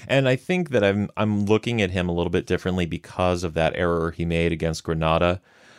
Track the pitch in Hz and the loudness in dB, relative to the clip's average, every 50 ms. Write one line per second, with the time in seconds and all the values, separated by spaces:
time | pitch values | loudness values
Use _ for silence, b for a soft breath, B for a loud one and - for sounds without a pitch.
0 | B B 123 139 135 127 131 127 - - 185 180 175 151 127 117 104 98 98 104 | B B 0 2 2 2 0 0 -2 -2 -2 -2 -2 0 0 2 2 2 2 2
1 | 101 - - - 107 107 104 104 104 98 107 107 - 123 120 113 101 90 92 95 | 0 -2 -2 -2 -2 0 0 0 2 2 2 2 2 0 0 0 0 0 0 -2
2 | 87 90 85 87 85 87 90 92 - - 92 85 - 92 90 92 87 80 78 78 | -2 0 0 -2 -2 0 0 -2 0 0 -2 -2 -2 -2 -2 -2 -2 -2 -4 -8
3 | - - - - 92 90 90 87 92 85 76 82 80 76 - - 90 85 85 82 | -10 -8 -4 -2 0 0 0 0 -2 -4 -2 0 0 0 0 0 0 0 0 0
4 | 82 82 82 - 85 82 85 82 82 85 85 78 82 82 80 - - - 82 80 | 0 -2 -4 -4 -4 -2 0 0 0 0 0 0 -2 -2 -4 -4 -4 -4 -2 0
5 | 80 80 80 82 87 87 87 90 B B B B B B B | 0 2 2 2 2 2 0 -2 B B B B B B B